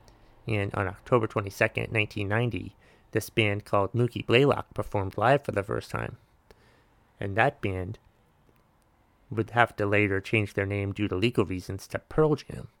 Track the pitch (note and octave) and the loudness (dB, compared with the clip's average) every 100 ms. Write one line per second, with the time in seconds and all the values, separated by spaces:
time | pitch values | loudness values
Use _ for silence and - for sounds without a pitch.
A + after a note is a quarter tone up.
0 | - - - - - G#2+ G2+ - F#2 G2 | -20 -20 -20 -12 -4 -2 -2 -2 -4 -4
1 | - B2 A2 A2+ G2 - A2 - A2+ A2 | 2 2 2 -4 -4 0 0 0 -2 -2
2 | G#2 G#2 G2 G#2+ A#2+ G2 G2 - - _ | -2 -2 -2 0 0 -4 -10 -16 -20 _
3 | _ A2 - - G#2+ G2+ - G2+ G2 A#2 | _ -4 -2 0 2 0 0 0 2 2
4 | A#2+ G#2+ - A#2+ C#3 - - - - G#2 | 0 0 2 4 4 2 -4 -6 -4 -2
5 | F#2+ - A2+ C#3 - G2+ G2 A1+ - A#1 | -4 0 2 2 2 -4 -2 -4 -4 -6
6 | A1+ - _ _ _ - _ _ _ _ | -6 -10 _ _ _ -20 _ _ _ _
7 | _ - G2+ G2 C3+ - G#2 F#2 F#2 A2 | _ -8 -4 2 2 2 -4 -4 -6 -10
8 | _ _ _ _ _ _ _ _ _ _ | _ _ _ _ _ _ _ _ _ _
9 | _ _ - G#2+ G#2 A#2+ A#2 - G#2 G2+ | _ _ -8 -4 0 2 2 2 2 4
10 | G#2 G2 - A2+ G#2 - G2 G2+ G2+ G2+ | 4 0 0 0 0 -2 -2 -2 -2 -2
11 | G2+ F#2 A#2+ B2 F#2 F#2 - F#2+ - - | -2 0 2 2 0 -2 -6 -10 -8 -10
12 | - - D#3 D3 - - - _ | -4 2 4 2 -4 -14 -16 _